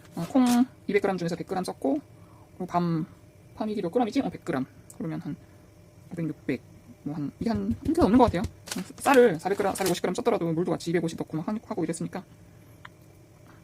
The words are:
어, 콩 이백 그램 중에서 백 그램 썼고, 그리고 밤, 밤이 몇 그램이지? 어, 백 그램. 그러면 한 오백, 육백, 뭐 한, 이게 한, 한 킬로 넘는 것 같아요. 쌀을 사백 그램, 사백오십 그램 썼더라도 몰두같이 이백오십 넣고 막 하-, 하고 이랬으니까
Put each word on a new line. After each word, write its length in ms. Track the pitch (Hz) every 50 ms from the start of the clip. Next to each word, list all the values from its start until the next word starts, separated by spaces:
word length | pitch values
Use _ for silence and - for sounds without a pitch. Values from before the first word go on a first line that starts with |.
| - - -
어, 100 | - 170 -
콩 360 | - 262 254 240 240 240 254 - - - - -
이백 140 | 196 202
그램 160 | - 202 190 180
중에서 180 | 170 170 175
백 120 | 165 160 -
그램 160 | 190 190 180
썼고, 360 | - 185 - - 269 269 311 - - - - - - - - - -
그리고 140 | - - 185
밤, 400 | 175 - 175 175 175 170 156 165 - - - - - - - - - -
밤이 200 | - 226 214 214 208
몇 100 | 185 170
그램이지? 300 | - 240 254 208 226 277
어, 80 | - 175
백 140 | - - -
그램. 200 | - - 131 135 - - - - - - -
그러면 220 | - 160 156 156
한 140 | - 156 147 - - - - - - - - - - - - - - -
오백, 160 | - - 165 151
육백, 340 | 147 - - - 139 120 - - - - - - - - -
뭐 120 | 147 147
한, 160 | 165 143 139 - -
이게 100 | - 226
한, 260 | 220 202 196 196 233 - -
한 100 | 277 320
킬로 100 | 339 330
넘는 140 | 185 208 254
것 80 | 247
같아요. 160 | 208 - - - - - - - - - - 185 - - -
쌀을 420 | - 247 285 254 240 233 165 151
사백 180 | - 185 196 -
그램, 160 | 196 190 -
사백오십 260 | - 190 180 175 -
그램 140 | - 196 180
썼더라도 360 | - 240 247 226 190 175 165 165
몰두같이 360 | 156 180 180 160 151 - 170
이백오십 260 | 170 175 165 170 - -
넣고 180 | 147 - - 156
막 100 | 160 -
하-, 60 | 214 226 -
하고 180 | - 220 190 170
이랬으니까 400 | 160 165 - 170 - - 190 - - - - - - - - - - - - - - - - - - - - - - - - - - - -